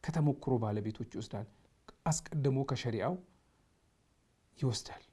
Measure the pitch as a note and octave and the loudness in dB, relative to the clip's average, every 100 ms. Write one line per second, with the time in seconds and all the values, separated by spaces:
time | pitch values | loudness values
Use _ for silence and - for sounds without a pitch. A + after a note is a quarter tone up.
0 | - D#3+ D3 C#3 - B2+ A2 G#2 G#2+ A2 | -2 2 2 2 2 2 2 0 -2 -6
1 | A2 - G#2+ G2+ G#2 - - _ - - | -8 -8 -6 -8 -8 -14 -20 _ -20 -4
2 | - D#3 - D#3 C#3 C3 C3+ B2+ B2+ A2 | 0 0 -2 0 2 2 0 0 0 0
3 | A2+ F3+ - _ _ _ _ _ _ _ | 0 -2 -8 _ _ _ _ _ _ _
4 | _ _ _ _ _ - C3 A2 - - | _ _ _ _ _ -2 0 0 -6 -14
5 | - | -18